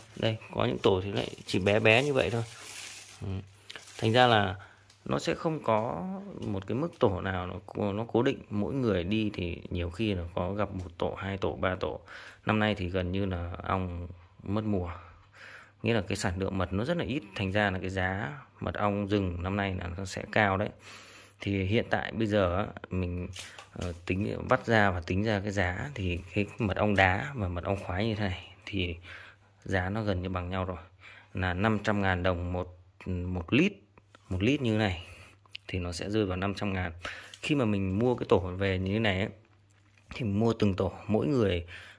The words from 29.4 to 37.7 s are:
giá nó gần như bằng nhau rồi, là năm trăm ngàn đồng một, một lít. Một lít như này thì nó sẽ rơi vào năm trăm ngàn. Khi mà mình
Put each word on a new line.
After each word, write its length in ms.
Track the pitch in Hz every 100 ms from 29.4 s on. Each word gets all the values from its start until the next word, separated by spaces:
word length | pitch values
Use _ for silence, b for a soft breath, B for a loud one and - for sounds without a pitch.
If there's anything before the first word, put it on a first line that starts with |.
| B _
giá 260 | - 95 90
nó 140 | 107
gần 180 | 104 90
như 80 | 92
bằng 200 | 92 87
nhau 160 | 95 90
rồi, 120 | 87 - - B B B
là 200 | 98 92
năm 260 | 87 104 104
trăm 180 | 110 104
ngàn 220 | 98 90
đồng 300 | 92 87 87
một, 240 | 90 87 - - - -
một 480 | 90 90 90 82
lít. 200 | 120 196 - - - _ - -
Một 140 | 92
lít 180 | 107 147
như 160 | 123 107
này 260 | 107 82 B B B B _ - -
thì 120 | 92
nó 120 | 87
sẽ 180 | 87 95
rơi 160 | 107 98
vào 120 | 92
năm 160 | 98
trăm 200 | 95 104
ngàn. 180 | 95 87 85 B B B -
Khi 140 | - 147
mà 100 |
mình 340 | 110